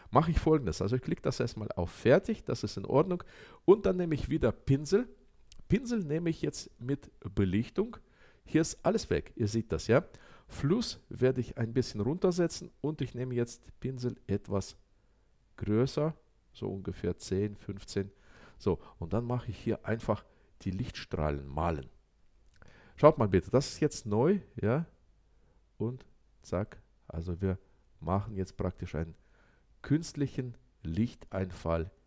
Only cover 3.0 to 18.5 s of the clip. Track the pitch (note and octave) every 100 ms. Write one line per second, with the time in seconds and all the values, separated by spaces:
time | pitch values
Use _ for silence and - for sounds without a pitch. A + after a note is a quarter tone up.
3 | F#3 F3+ - - - - - G#3 G3+ F3+
4 | E3+ D3 - D#3 B2+ - - C#3 D3+ G3+
5 | B3 - - _ - - - G3+ A#3+ A#3
6 | D#3 D#3 E3+ D#3+ - - - - A#2+ C#3+
7 | - - G2+ G2+ G2 G2 B2 - A#3 -
8 | - _ - - - D#3 D#3+ - - A3
9 | - D2+ - - G#2 A2+ - D#2 - B2
10 | - - - - - - C#3 G#3+ A3+ -
11 | - A2+ B2+ C3 A#2 - A2+ B2 A#2+ G#2+
12 | G#2+ E3+ F#3 F3 E3+ - - - C#3+ D#3+
13 | C3 A#2+ B2+ B2 A#2+ - - - B2+ C3
14 | B2 - - G2 - G2+ - - _ _
15 | _ _ _ _ _ - G2 G#2+ C3+ -
16 | D3+ D#3 _ _ _ - G2 G2 F#2+ F2
17 | F2+ F2+ - F#2+ G#2 G2+ - G2+ - G2+
18 | G2 - - - -